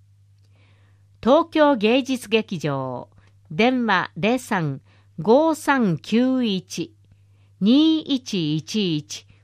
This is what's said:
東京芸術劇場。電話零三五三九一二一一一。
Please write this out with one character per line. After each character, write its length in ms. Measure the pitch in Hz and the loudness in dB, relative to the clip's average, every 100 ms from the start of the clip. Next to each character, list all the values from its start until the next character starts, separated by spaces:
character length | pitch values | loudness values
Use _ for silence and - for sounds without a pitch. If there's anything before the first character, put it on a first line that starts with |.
| _ _ _ _ _ _ _ _ _ _ _ - | _ _ _ _ _ _ _ _ _ _ _ -4
東 280 | 220 302 330 | 2 2 2
京 260 | 311 294 247 | 2 4 4
芸 280 | 214 262 | 2 0
術 260 | 254 254 208 | 0 -6 -2
劇 300 | 220 208 170 | -4 -2 -6
場。 500 | 151 135 131 123 - _ _ _ - | -4 -4 -6 -10 -14 _ _ _ -10
電 340 | 156 247 254 226 | 0 0 2 0
話 260 | 185 - 165 | 0 -2 -2
零 240 | 196 254 | -2 -2
三 420 | - 196 151 135 _ _ _ - | -2 -4 -4 -6 _ _ _ -6
五 360 | 160 262 320 311 | 2 4 4 0
三 420 | - 269 208 156 | 0 0 0 -2
九 460 | - 220 254 262 | -2 0 2 0
一 520 | 233 185 - - - _ _ _ _ _ _ - | 0 -2 -6 -10 -10 _ _ _ _ _ _ -2
二 420 | 196 277 320 311 | 2 4 4 2
一 540 | - 262 - 196 151 156 | -2 -6 -4 -4 -2 -2
一 420 | - 214 185 151 | -4 -4 -2 -4
一。 300 | - - - _ | -6 -16 -18 _